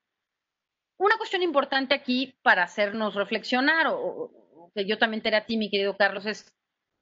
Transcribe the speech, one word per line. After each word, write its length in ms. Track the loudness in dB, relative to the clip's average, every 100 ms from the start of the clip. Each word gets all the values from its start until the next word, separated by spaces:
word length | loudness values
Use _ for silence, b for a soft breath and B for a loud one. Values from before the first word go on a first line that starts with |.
| _ _ _ _ _ _ _ _ _ _
Una 200 | 2 2
cuestión 260 | 0 -2
importante 500 | 0 2 2 -2 0
aquí 460 | 0 0 -2 -4 _
para 220 | 2 4
hacernos 520 | 2 0 -2 0 -4 -2
reflexionar, 720 | -2 -4 -2 0 2 2 2
o, 120 | 0
o, 240 | -4 -8
o 480 | -12 -14 _ -20 -12
que 120 | -8 -4
yo 120 | 0
también 240 | 0 0
te 60 | 0
haré 80 | 0
a 100 | 0
ti, 120 | -2
mi 120 | -2
querido 280 | -2 -2 2
Carlos, 280 | 0 0 -6
es, 300 | -8 -12 _ _ _ _ _